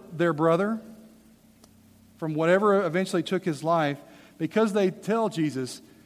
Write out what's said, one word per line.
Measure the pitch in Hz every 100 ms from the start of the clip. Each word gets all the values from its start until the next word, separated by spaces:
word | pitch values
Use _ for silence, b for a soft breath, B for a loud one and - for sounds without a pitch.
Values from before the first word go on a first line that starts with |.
| - 156
their | 170
brother | 151 165 170 202 220 - - - - _ _ _ _ - _ _ _ _ -
from | 160
whatever | 151 165 190 208 196
eventually | 175 175 190 180
took | 160 185
his | 180 139
life | 156 170 147 139 B B B B
because | 160 214 220
they | 202 190
tell | - 185 226 214
Jesus, | 160 151 127 127 - b b